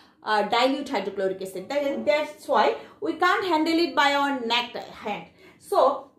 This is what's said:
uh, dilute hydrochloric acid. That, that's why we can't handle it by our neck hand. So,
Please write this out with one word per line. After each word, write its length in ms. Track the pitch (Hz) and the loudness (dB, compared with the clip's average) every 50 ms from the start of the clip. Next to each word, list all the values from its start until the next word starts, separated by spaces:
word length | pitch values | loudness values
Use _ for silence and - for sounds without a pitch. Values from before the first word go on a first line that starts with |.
| - _ _ _ | -20 _ _ _
uh, 200 | - 214 214 208 | -4 0 0 0
dilute 460 | 196 - 233 233 254 269 285 302 - - | 2 2 2 2 2 2 0 -2 -4 -4
hydrochloric 520 | 269 196 190 196 - 202 190 185 - - | -4 -4 -4 -4 -4 -2 -2 -2 -2 -4
acid. 240 | 196 - - 180 190 - | -8 -10 -10 -10 -8 -4
That, 360 | 277 294 277 277 - 226 220 | -4 -2 -2 -2 -2 -2 0
that's 400 | 294 294 302 294 - - - - | 0 2 2 0 -4 -8 -10 -4
why 300 | 294 254 214 233 - - - - - - - | 0 2 4 4 2 2 -2 -8 -16 -14 -8
we 140 | - 320 - | -6 -4 -2
can't 320 | - 359 359 403 453 392 | 2 2 2 2 2 0
handle 320 | 359 320 311 311 330 330 330 | 0 2 2 2 2 2 2
it 160 | 339 262 269 | 2 2 2
by 180 | 294 285 285 285 | 2 2 4 4
our 240 | 285 285 277 269 254 | 2 2 0 -2 -2
neck 380 | 233 233 233 240 240 - - | -2 0 0 0 -2 -4 -8
hand. 540 | - - - - - 247 214 202 175 170 - _ _ - - - _ | -12 -12 -12 -14 -10 -8 -8 -8 -8 -10 -16 _ _ -20 -20 -20 _
So, 520 | - - 403 339 254 262 - - - - _ | -6 0 2 4 4 4 2 -2 -8 -16 _